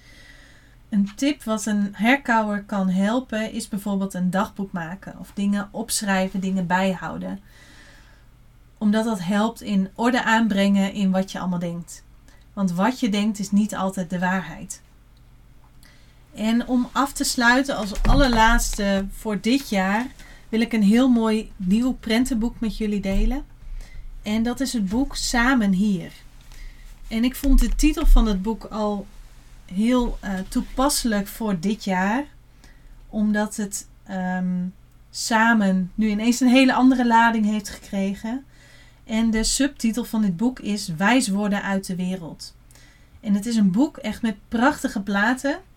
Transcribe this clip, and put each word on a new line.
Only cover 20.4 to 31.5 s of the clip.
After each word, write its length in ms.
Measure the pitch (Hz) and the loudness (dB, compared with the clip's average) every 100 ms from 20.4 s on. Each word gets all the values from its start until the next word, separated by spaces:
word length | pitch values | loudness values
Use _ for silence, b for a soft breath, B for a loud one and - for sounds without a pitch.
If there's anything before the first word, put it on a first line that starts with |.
| B | B
wil 120 | 220 | -2
ik 120 | 233 | 0
een 100 | 226 | 2
heel 260 | 202 233 262 | 4 6 6
mooi 440 | 233 220 214 - - | 4 2 0 -4 -6
nieuw 360 | 185 220 254 | 0 2 2
prentenboek 680 | - - 226 254 233 233 - | -2 -2 0 0 0 -2 -4
met 160 | 226 - | -6 -4
jullie 240 | 214 208 | -4 -2
delen. 440 | 196 196 220 269 - - b b b b b - | 0 2 2 0 -8 -16 b b b b b -12
En 200 | 208 220 | -4 -2
dat 180 | 233 240 | -2 -2
is 120 | 262 | -4
het 160 | 240 190 | -2 -2
boek 280 | 226 285 - | -2 -2 -4
Samen 560 | - 240 240 262 202 | -2 0 2 2 2
Hier. 400 | 185 208 180 156 - - - b b b b b b - | 2 2 0 -6 -16 -20 -20 b b b b b b -8
En 160 | 220 | -2
ik 100 | 247 | -2
vond 260 | - 277 262 | 0 4 6
de 140 | 240 | 6
titel 320 | - 302 320 302 | 4 2 4 8
van 200 | 254 220 | 8 8
het 160 | 190 | 2
boek 220 | 208 220 | -2 -6
al 420 | - 220 208 202 - - - - - - - | -8 -4 -2 -4 -8 -18 -20 -20 -20 -20 -8
heel, 460 | 185 226 254 240 - | -2 2 2 0 -4
eh, 120 | 196 185 190 | -6 -6 -4
toepasselijk 800 | 254 - - 277 - 240 208 196 | -4 -4 0 2 2 0 -2 -4
voor 340 | - 220 | -6 -4